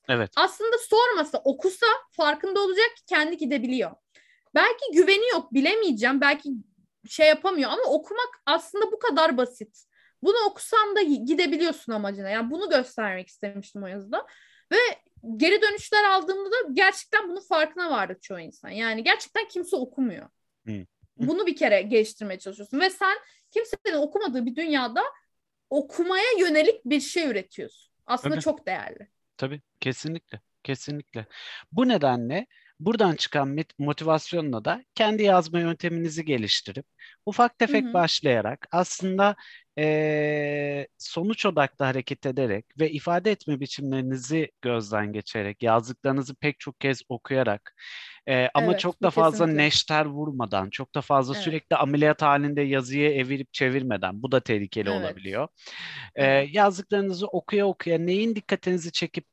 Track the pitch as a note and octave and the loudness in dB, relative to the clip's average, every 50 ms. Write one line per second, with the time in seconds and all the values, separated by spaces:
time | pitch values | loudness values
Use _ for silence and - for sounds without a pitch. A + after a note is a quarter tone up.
0 | _ - - A#2+ A2 F#2+ - - E4+ F#4+ - - G#4 A4+ A#4 A#4 A#4 - G#4+ A4 | _ 0 0 0 0 0 2 2 2 2 0 -2 -2 0 0 0 0 2 4 4
1 | A#4+ B4 A4+ E4+ D4+ D#4 - - - C4+ C4+ - - F#4+ F#4 - A#4+ A4 A4+ C5+ | 4 4 2 0 -2 -2 -4 -2 0 -2 -2 0 -2 -2 0 2 2 2 2 2
2 | - _ _ - D#4+ D4 D4 D4+ - F#4+ F#4+ G4+ G4+ F#4+ F#4 F#4+ A4+ A#4 A4+ - | -2 _ _ 0 0 0 0 0 -4 -2 0 0 2 2 2 2 2 2 0 -4
3 | _ - F#4 D#4 D4+ D#4 F4 E4 D#4 A#3+ C#4+ C#4 A3 B3 B3+ B3+ G3 E3 - - | _ -2 0 0 0 0 -2 -4 -2 -2 -2 -2 -2 -2 -2 -2 -2 -4 -6 -12
4 | _ _ _ _ _ _ _ _ _ _ - D4 F4+ A4 A#4 A4+ C#5+ B4 E4 D#4+ | _ _ _ _ _ _ _ _ _ _ 2 2 4 4 2 0 -4 4 6 6
5 | F4+ E4+ G4 G4+ A4+ B4 A#4 E4 - - A3+ C4+ C4 D#4+ G4+ A4+ A4 F4+ C4 G#3 | 6 8 6 4 4 2 0 0 -2 0 0 2 2 2 2 2 2 0 0 2
6 | A3 A#3+ C4+ C#4 C#4+ C#4+ D4+ D4 - D4 C4 A3+ G3+ - _ _ _ _ _ _ | 2 0 2 2 4 2 2 2 -2 -6 -8 -8 -10 -14 _ _ _ _ _ _
7 | - - - - D#4 D#4 D#4 D#4 D#4 F#4+ F#4+ D#4+ C4 A3 C4+ G4+ B4+ - C#4 D4+ | -20 -12 0 4 6 6 6 4 2 0 0 0 0 0 0 -2 0 2 2 0
8 | D4+ - G4+ A4+ B4 B4 - - _ C#4 D4+ E4 E4 - - G4+ A4 F#4+ A4 A4 | 0 -4 -4 -4 -4 -4 -6 -8 _ 0 0 0 -2 -4 -2 -2 -2 -2 -2 -2
9 | - A#4+ C#4+ D#4+ D#4+ D#4+ C#4 A#3+ B3 B3 - - A3 - _ - _ _ _ _ | -2 0 2 4 4 4 4 0 -2 -2 -6 -12 -18 -18 _ -20 _ _ _ _
10 | _ _ _ _ - F4 A4 A#4+ A4 G4+ F#4+ - - - - A4 G#4+ G#4 G4+ G#4+ | _ _ _ _ 0 2 2 2 2 0 -2 -4 -4 0 2 2 4 4 2 2
11 | G4+ D4+ C#4+ A3+ A3 B3 D#4+ D4 F4+ C#4+ D#4+ D4+ F4 E4 D#4 - - - A3+ G#3+ | 2 2 2 0 0 0 0 2 2 0 0 0 0 0 -2 -4 -8 -6 -6 -4
12 | G3+ G3 G3+ G3 G3 F#3+ G3+ A3 A#3 A#3 C#4+ F4 G4+ F4+ E4 C4+ B3+ B3+ - - | -4 -4 -6 -6 -6 -4 -4 -4 -4 -4 -4 -6 0 2 2 2 2 0 -4 -6
13 | A3 G3+ F#3 F#3 F#3 - _ _ - G3+ G3+ G3+ G3 - - G#3 G3 F#3 F#3 G3+ | -4 -4 -4 -6 -10 -14 _ _ -10 -10 -10 -12 -14 -14 -14 -12 -12 -10 -12 -12
14 | G3 G3+ B3 F#4+ - - - - _ _ _ _ _ _ D#4+ A4 B4 A#4 - - | -8 -6 -6 -6 -6 -8 -16 -20 _ _ _ _ _ _ 2 2 2 2 0 -6
15 | _ _ _ - - A3+ A3+ G#3+ C#4+ E4 G4 G#4+ G#4+ G#4 G4+ G#4+ - - - G#4 | _ _ _ -18 -12 -12 -2 0 2 4 4 4 2 0 0 -2 -4 0 2 4
16 | G#4 G4+ F#4+ F#4+ D#4 E4 F#4+ G4 G4 G4 G#4 B4+ A4+ D#4 B3+ C#4+ F#4+ F#4+ G4 - | 4 4 4 2 2 -2 -4 -6 -4 -2 -2 -2 -2 -2 0 2 4 4 2 0
17 | - - - G#4+ A4 F4 E4+ F#4+ - _ E4+ D#4+ D#4 D#4 D#4 F4+ F4+ E4+ C#4+ A3+ | -4 -2 0 0 0 -2 -6 -12 -6 _ 0 0 0 0 -2 -6 -4 -2 -2 -2
18 | F#3+ F3+ F#3+ F#3 - - G3 F3 E3 - - _ - G3 F#3+ G#3 A3+ A3+ A3 A3 | -2 -4 -6 -12 -14 -14 -14 -14 -14 -16 -18 _ -18 -12 -8 -6 -4 -4 -4 -2
19 | A3+ E4 G4+ A4 - - - A4+ A4+ A4 - F4+ F4 F4 - D#4 B3+ B3 B3+ - | 0 0 0 0 -2 -4 -6 -6 -6 -4 -6 -8 -6 -4 -4 -4 -4 -6 -4 -4
20 | C4 A#3 - A2+ - - _ _ _ _ _ _ _ A2+ G#2+ G2+ F2+ - _ _ | -4 -4 -4 -8 -14 -18 _ _ _ _ _ _ _ -10 -10 -10 -10 -14 _ _
21 | _ _ _ - A#3+ B3+ E4 F#4 G#4 F4 D#4 - D#4+ B3 G#3 G3 F#3 G#3+ B3+ A3+ | _ _ _ -4 -2 -2 0 0 -2 -2 0 0 2 4 4 2 2 2 2 2
22 | A3 A3 - - G#3+ G3+ F#3 F#3 - G3 G3 G3+ G3+ - - C#4 F4 F#4+ F#4+ - | 2 0 -4 -10 -10 -10 -10 -10 -12 -14 -14 -14 -12 -8 -2 0 0 0 0 0
23 | G4+ F#4+ G4+ - - _ _ _ _ _ _ G#4 A#4 A4+ - - - G#4 E4 D4 | 0 0 0 -2 -6 _ _ _ _ _ _ -4 -4 -4 -8 -6 -4 -4 -2 0
24 | C#4+ D4 - G4 G#4+ F4 A#3+ B3+ A#3 B3+ A#3+ C#4+ E4 D#4+ D4 C4+ B3+ B3 A3+ D#4+ | -2 -2 -2 -2 -4 -2 -2 -4 -4 -4 -4 -4 -2 -2 0 0 -2 -2 -2 -2
25 | A4 C#5 - _ _ _ _ _ _ _ _ _ _ _ C4 D4 C#4 - - - | -2 -2 -6 _ _ _ _ _ _ _ _ _ _ _ -2 -2 -2 -2 -4 -4
26 | F4 F4 F#4 F#4 G#4 B4 B4 F#4+ F#4 F4 D4+ D4+ D#4 A4 A4 - - A#3+ C#4+ D4 | -2 0 0 0 2 2 2 2 2 4 4 4 4 4 2 2 -2 -2 0 0
27 | - - - F4 E4 C#4 A3+ G3 F#3+ - - - D#3+ - - _ _ _ _ _ | 0 -2 -2 -2 -2 -2 -2 -4 -6 -8 -12 -14 -14 -14 -16 _ _ _ _ _
28 | _ - A#3+ A#3 - - - D#3 D3+ C4+ D4 D4+ - - F#3 E3 G#2 - - - | _ -6 -6 -4 -2 -4 -4 -2 -2 -2 -2 -2 -6 -8 -8 -6 -8 -10 -14 -18
29 | - - _ _ _ _ _ - - C3 C#3+ D3 - _ _ _ - C3 C3 - | -20 -20 _ _ _ _ _ -8 -8 -8 -8 -10 -14 _ _ _ -6 -6 -6 -4
30 | - D3+ E3 E3+ - _ - G#2 - _ _ _ - - C3+ - - - D3 D3 | -6 -8 -8 -10 -12 _ -20 -20 -20 _ _ _ -8 -8 -8 -8 -8 -10 -10 -10
31 | C#3+ _ - A#2 G#2+ - - - - - - - - _ - F#3 B3+ B3+ A#3+ F#3 | -12 _ -12 -12 -12 -12 -16 -18 -18 -16 -18 -18 -18 _ 0 2 2 4 4 4
32 | D3 C3+ B2 B2 A#2 A#2 C#3+ F#3 B3 - _ _ _ _ _ _ D3+ F#3+ A#3 A3 | 4 2 2 2 -2 -4 -4 -6 -6 -8 _ _ _ _ _ _ -2 -2 2 4
33 | A3 F3+ D#3 D3 - - - D3 C#3 C3+ C#3 D3+ D#3+ - _ - C#3+ C#3+ D3 - | 4 4 4 0 -2 -2 0 0 0 0 -2 -4 -6 -6 _ -4 -4 -2 -2 -2
34 | D#3 D#3+ D#3+ D#3 - - - F3 D#3 D3 B2 A2 G#2+ D3 E3+ A#3+ C4 _ _ - | 0 0 0 0 0 -4 -4 -4 -4 -2 -4 -4 -2 -4 -4 -4 -6 _ _ 0
35 | A3+ G#3+ G#3+ G#3+ G#3+ G3+ F#3+ F3+ E3+ D#3+ E3 E3+ E3+ E3 E3 - - F3 E3+ E3+ | 2 2 2 4 4 6 6 6 4 2 0 0 0 0 -2 -2 -4 -4 -2 -2
36 | E3 E3 D3+ E3 D#3+ D#3 C#3+ A#2+ G#2+ G2 - - - - F#2+ C3 D3 - _ _ | -4 -4 -4 -6 -2 -2 0 0 0 0 -2 -2 -2 -6 -10 -12 -14 -14 _ _
37 | - - - _ _ G#3+ G3+ - A#3+ A#3 - - A#3+ G#3+ C#4+ C#4 C4 A#3+ - F3+ | -20 -20 -20 _ _ -4 2 4 4 4 4 0 0 2 2 0 0 0 2 2
38 | F3 - - - - D3 B2 A2+ G2+ G#2+ C3 - - - - E3+ F3+ - - - | 2 2 0 0 2 2 2 2 2 -2 -6 -8 -8 -2 0 0 0 0 -4 -4
39 | F3+ F#3+ F#3 F#3+ G3+ G3+ G#3 - - - - - _ _ _ - D3+ D3+ D3+ D3+ | -4 -2 2 2 2 2 2 0 -8 -20 -20 -20 _ _ _ -2 0 2 2 2
40 | D#3 D3+ D3+ D3+ D3+ D3+ D3+ D3 D3 D3 D3 D3 C#3+ C#3+ C#3+ C#3+ C3+ - _ _ | 0 0 0 0 0 0 -2 -2 -2 -2 -4 -4 -4 -4 -4 -6 -8 -10 _ _
41 | - - - E3+ E3+ G#3 A3+ - - G#3 E3+ D3+ C#3+ C3+ - - C#3 C3 C3 C3 | -18 -10 -6 -4 -2 -2 -2 0 0 0 2 2 2 2 0 0 0 0 0 -2
42 | B2+ - C#3 - - C#3 C3 C3+ C3+ A#2 G2 G#2 - _ _ C3+ D#3+ D#3 D#3+ D3 | -4 -6 -8 -6 -4 -4 -2 0 0 0 0 -4 -6 _ _ -2 -2 -2 -2 -4
43 | - F3 E3+ F3+ F3+ A3 G#3 - - - D3 C3 C#3 C3 - - C#3+ C3+ C3+ C3+ | -4 -2 -2 0 0 0 -2 -2 -4 -6 -4 -4 -6 -8 -8 -8 -6 -4 -4 -2
44 | C3 C3 C3 C3 B2 B2 D3+ D#3+ D#3 - - _ - A#2+ A#2+ A#2 G#2+ G2+ A2 G#2+ | -2 -2 -4 -6 -4 -2 -2 -2 -2 -2 -6 _ -4 -2 -2 -2 -2 -2 -2 -2
45 | G#2 G#2 G#2 G#2+ G2+ - - A2+ G2+ G2+ G2+ - A#2+ A#2 A2+ A#2 A2+ A#2+ B2 - | -2 -4 -6 -8 -8 -8 -6 -6 -6 -6 -6 -2 2 2 4 2 2 -2 -8 -6
46 | - C#3+ C3+ C#3 C3+ B2+ C#3 - - D3+ C#3+ - - D3 B2+ _ - C#3 C3+ - | -4 -2 -2 -2 -4 -6 -8 -4 -4 -4 -4 -4 -10 -14 -10 _ -4 -2 -2 -4
47 | - - B2+ A2+ - - C#3 C3 B2+ A#2 G#2 G#2 - - - _ - - - - | -6 -10 -12 -12 -6 -2 -2 0 0 0 -2 -2 -6 -14 -20 _ -20 -18 -16 -16
48 | - - - - _ - C3+ B2+ B2+ B2+ - - - F3+ F3 - - F3 F3 - | -16 -18 -20 -12 _ -2 0 2 2 2 2 2 2 4 2 2 0 -4 -2 0
49 | - F3 - - D#3+ - G#3+ G#3+ F3 D#3+ D#3 D3 D3 D3+ D3 - - - D#3 D3+ | 0 2 4 4 4 4 4 4 2 2 4 4 2 4 2 0 0 0 0 0
50 | D#3 D3+ C#3 C#3+ D3+ D#3 C#3+ B2+ A#2+ G2+ G2+ G2 F#2+ G2 - - C3+ - - D3+ | 0 0 -4 -6 -6 -6 -4 -4 -4 -2 -2 -2 -2 -2 -6 -10 -10 -8 -6 -8
51 | - - D3 C#3 C3 B2 C#3 - F#3+ E3 D#3 D#3 - _ E3+ C#3 D3+ C#3 C#3+ D3 | 0 2 2 4 4 2 -2 -4 -4 -4 -4 -6 -2 _ 0 2 2 2 4 4
52 | D3+ D3+ D3+ - D#3 D3 C#3+ C#3+ C#3+ C#3+ D3 C#3+ C#3+ C#3 C#3 C3+ B2+ B2 C3 C#3+ | 4 4 4 4 4 4 4 4 2 0 0 0 0 0 0 0 -2 -2 0 0
53 | D3 D3+ D3 C#3 C3 B2+ C#3 C3+ C3+ - - - C#3 B2+ B2+ C#3 C3 C3 A2 F#2+ | 2 2 2 0 0 -2 -4 -4 -6 -8 -4 -2 0 0 0 0 -2 -2 -2 -2
54 | F#2 F#2 F#2+ G#2 A#2 C3 B2+ B2+ - - A#2 G#2 G2+ F#2+ - A2 G#2 G2+ G2 G2 | -2 -4 -4 -4 -2 0 2 2 2 2 0 0 -2 -4 -4 -4 -2 -2 -2 -2
55 | F#2 F2 F2+ F#2+ F#2+ G2 G2 A2 C#3+ E3 _ _ - - - - - - - - | -4 -6 -8 -8 -10 -8 -6 -6 -6 -6 _ _ -20 -18 -16 -14 -14 -14 -14 -14
56 | - - - - C#3 C3+ C3+ C#3 C#3 C#3+ D3+ G#3+ G#3 G3+ F#3+ F#3+ G3 - G#3 G3+ | -16 -10 -2 0 2 4 4 4 2 2 4 4 4 4 4 0 -4 -2 -2 0
57 | G3 G3 F#3 F3 G3+ G3+ - F3+ - - - G3+ G3+ G3 F3+ - - E3+ E3+ E3 | 0 -2 -2 -4 -6 -4 -4 -6 -4 -2 0 0 2 0 0 -2 -2 -2 0 0
58 | E3+ F3 F3+ G3 A3 A#3 A3 G#3 - - G3+ F#3 - F#3 F3+ F3+ D#3+ E3+ - - | 0 0 0 0 0 0 -2 -4 -4 -4 -4 -2 0 -2 -2 -2 -2 -6 -6 -6
59 | F3+ D#3+ - - - _ | -6 -6 -6 -10 -12 _